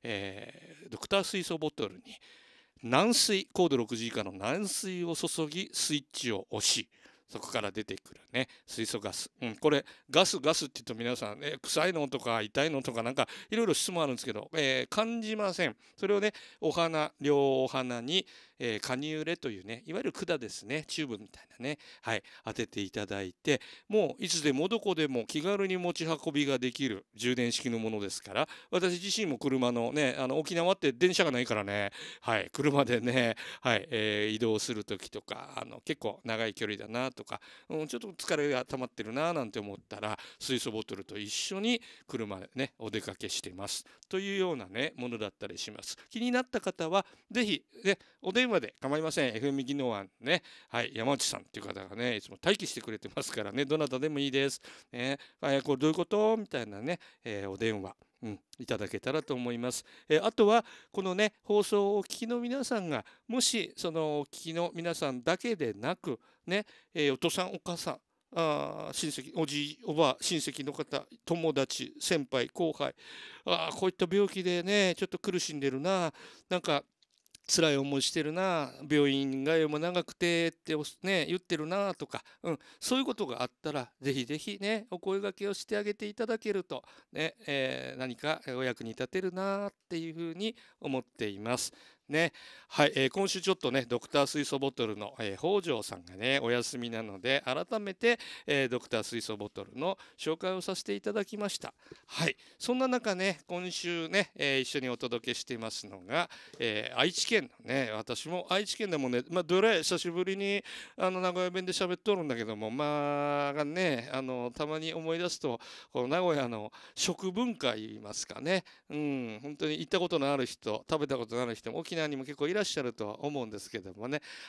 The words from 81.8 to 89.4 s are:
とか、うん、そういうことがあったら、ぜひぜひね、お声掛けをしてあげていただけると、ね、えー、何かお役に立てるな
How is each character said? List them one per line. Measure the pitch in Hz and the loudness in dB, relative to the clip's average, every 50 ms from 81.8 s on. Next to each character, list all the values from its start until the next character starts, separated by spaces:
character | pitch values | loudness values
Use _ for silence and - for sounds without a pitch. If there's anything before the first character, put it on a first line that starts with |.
| 202 196 170 | 0 0 -2
と | - 147 - | -4 -6 -8
か、 | - - - - - _ | -6 -8 -10 -12 -16 _
う | - 175 | -4 -4
ん、 | 156 - - - - _ | -4 -4 -6 -14 -14 _
そ | - - 247 | -2 0 2
う | 262 | 2
い | |
う | 269 | 2
こ | 262 233 | 0 -2
と | - 202 | -2 -4
が | 135 120 123 | -4 -2 -2
あ | 127 | -4
っ | 123 - _ | -4 -4 _
た | - 160 | -6 -4
ら、 | 147 143 123 - _ _ | -4 -4 -6 -6 _ _
ぜ | 131 143 | -2 0
ひ | 131 135 123 | 0 0 -2
ぜ | 117 147 | -2 -4
ひ | 151 - 214 202 196 | -4 -4 -6 -6 -4
ね、 | 196 208 220 214 214 - | -2 -2 -2 -2 -4 -6
お | 185 175 | -10 -6
声 | - 190 190 196 | -2 -2 -2 0
掛 | 202 196 | -2 -4
け | 190 - 196 | -4 -4 -4
を | 202 196 | -4 -4
し | - - | -6 -4
て | - 214 | -4 -2
あ | 208 208 | -2 -2
げ | 208 208 | -2 -4
て | - 214 | -4 -6
い | 208 208 | -8 -4
た | - 226 | -4 -2
だ | 214 226 220 | -2 -2 -2
け | - 214 | 0 0
る | 196 190 180 | 0 0 -2
と、 | - 143 123 - - - - _ _ | -4 -8 -10 -10 -14 -20 -20 _ _
ね、 | - - 156 160 - _ - | -4 -2 -2 -2 -4 _ -4
え | - 143 139 131 131 131 127 131 131 131 | -2 0 0 0 0 -2 -4 -6 -8 -6
ー、 | 131 | -6
何 | 131 127 120 | -6 -6 -6
か | - - 151 156 151 - 151 | -4 -2 -2 -2 -2 -4 -6
お | 127 127 131 | -4 -2 -2
役 | 127 117 - | -2 -2 -4
に | 120 113 | -6 -8
立 | 110 - 127 | -6 -6 -6
て | - - 190 | -2 -2 -2
る | 190 185 | -2 -2
な | 175 185 | -2 -2